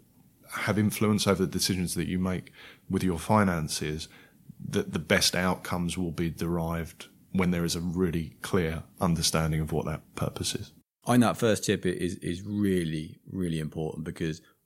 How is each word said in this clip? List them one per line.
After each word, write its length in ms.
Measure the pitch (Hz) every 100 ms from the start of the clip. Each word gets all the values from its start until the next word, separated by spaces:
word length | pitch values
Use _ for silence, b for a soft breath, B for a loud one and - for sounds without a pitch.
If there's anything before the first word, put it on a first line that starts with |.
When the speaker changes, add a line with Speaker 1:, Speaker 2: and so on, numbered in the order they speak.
| _ _ - _ -
Speaker 1:
have 260 | - - 101
influence 480 | 107 - 107 104 101
over 180 | 92 85
the 60 |
decisions 420 | 90 - 92 87 87
that 120 | 80
you 120 | 92
make 320 | 92 92 - B B B -
with 140 | 95
your 160 | 92 80
finances, 880 | - 107 95 85 78 - 76 78 - B B B - - -
that 260 | 98 -
the 60 | 92
best 360 | 78 95 - 90
outcomes 600 | 92 87 - 90 87 90
will 140 | 87
be 180 | 78 85
derived 800 | - 85 85 82 82 82 - - - -
when 200 | 95 87
there 140 | 87 85
is 100 | 82
a 60 |
really 540 | 87 85 90 82 78 -
clear 420 | - 98 80 80 - -
understanding 580 | 95 82 - 80 80 78
of 100 | 78
what 140 | 78 -
that 160 | 78 - -
purpose 400 | - - - -
is. 160 | - - _ _ -
Speaker 2:
I 60 |
think 120 | 123
that 140 | 107 87
first 260 | 117 98 -
tip 200 | 95 92
i-, 40 |
is, 260 | 87 90 95
is 260 | - 90
really, 760 | 104 104 98 92 82 78 76 - -
really 280 | 95 87 80
important, 460 | 76 82 76 - 82
because 360 | 80 80 78 b b